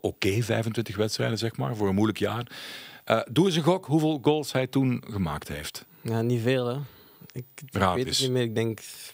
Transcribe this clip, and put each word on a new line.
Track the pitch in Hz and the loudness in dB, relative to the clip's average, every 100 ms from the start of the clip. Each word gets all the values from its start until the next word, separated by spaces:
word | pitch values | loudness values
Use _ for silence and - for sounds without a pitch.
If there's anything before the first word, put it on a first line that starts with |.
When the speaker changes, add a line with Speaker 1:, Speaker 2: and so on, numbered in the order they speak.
Speaker 1:
oké, | 98 - 101 104 | -4 0 2 2
vijfentwintig | 113 110 113 110 110 101 | 2 0 0 -2 -4 0
wedstrijden, | 107 - 120 110 | 0 0 -2 0
zeg | 113 - | -4 -2
maar, | 135 113 | -4 0
voor | 101 | 2
een | 98 | 4
moeilijk | 110 - | 4 2
jaar. | 101 113 123 - - - - - | -2 -2 -8 -12 -14 -14 -16 -10
Eh, | - 113 113 | 2 2 2
doe | 117 190 | 2 4
eens | 160 | 4
een | |
gok | 151 185 185 | 2 2 2
hoeveel | 156 156 151 | 2 2 2
goals | 127 151 139 | 2 2 0
hij | 131 127 | -2 0
toen | 135 131 123 - | 2 2 0 -4
gemaakt | 101 82 76 - | -2 -2 -4 -8
heeft. | 73 - - - - | -10 -8 -12 -16 -12
Speaker 2:
Ja, | 113 113 | -4 0
niet | 117 123 | 2 2
veel, | 117 131 120 | 2 0 0
hè. | 131 139 - - - - | -4 -8 -14 -20 -20 -16
Ik, | 131 - - | -14 -14 -16
ik | 139 | -6
Speaker 1:
Raad | - 92 90 | 0 2 2
Speaker 2:
weet | |
het | 131 | 0
Speaker 1:
eens. | - | 0
Speaker 2:
niet | 131 | 0
meer, | 127 | 0
ik | 117 110 | 0 0
denk | 113 110 - - - | -2 -2 -10 -16 -18